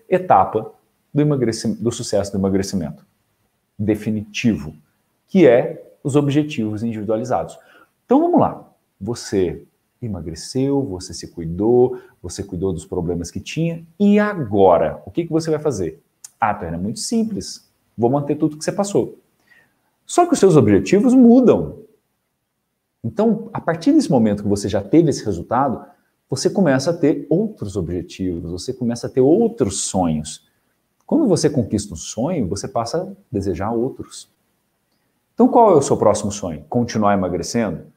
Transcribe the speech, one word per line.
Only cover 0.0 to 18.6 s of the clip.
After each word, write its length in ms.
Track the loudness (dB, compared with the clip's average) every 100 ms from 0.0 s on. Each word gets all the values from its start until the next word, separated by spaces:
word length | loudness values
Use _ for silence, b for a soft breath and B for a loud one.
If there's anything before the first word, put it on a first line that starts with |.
| -2
etapa 680 | -2 0 0 0 -4 -8 -14 _ _ _
do 80 | -2
emagreci-, 540 | 0 0 -2 -2 -4 -4
do 160 | -4
sucesso 400 | -4 -4 -4 -2
do 60 | -2
emagrecimento 680 | 0 0 -2 -6 -6 -12 _ _ _ _ _ _ _ -6
definitivo, 960 | -2 -2 -2 -6 -6 -2 -2 -2 -6 -16 _ _ _ _ _
que 200 | 6 6
é 480 | 6 2 -8 -18 _
os 120 | -2 0
objetivos 680 | 2 0 -2 -4 -6 -4
individualizados. 720 | -6 -6 -2 -2 -2 -4 -4 -14 b b b _ _
Então 140 | 2
vamos 200 | 4 2
lá. 300 | 2 -2 -16 _ _ _
Você 640 | -10 -8 -4 0 0 -4 -14 _ _ _
emagreceu, 800 | -10 -8 -10 -12 -8 -4 -2 -2
você 300 | -4 -8 -12
se 160 | -16 -14
cuidou, 680 | -12 -8 -2 4 4 4 B B B
você 220 | -14 -10
cuidou 300 | -10 -4 -4
dos 120 | -4 -6
problemas 460 | -6 -4 -6 -8
que 80 | -12
tinha, 460 | -10 -6 -4 -6 -14 0
e 200 | 2 4
agora? 840 | 0 -4 -2 4 6 6 2 -4 -8
O 60 |
que 140 | -6 -2
que 60 |
você 180 | -2 -2
vai 100 | -2
fazer? 420 | -2 -2 -6 -8 _ _ -20 _
"Ah, 140 | -2
Tânia, 220 | -2 -6 -6
é 40 |
muito 200 | -6 -8
simples, 680 | -4 -2 -2 -6 -10 -16 _ _ _ -2
vou 120 | 0
manter 260 | 2 -2 -2
tudo 220 | -2
que 60 | -2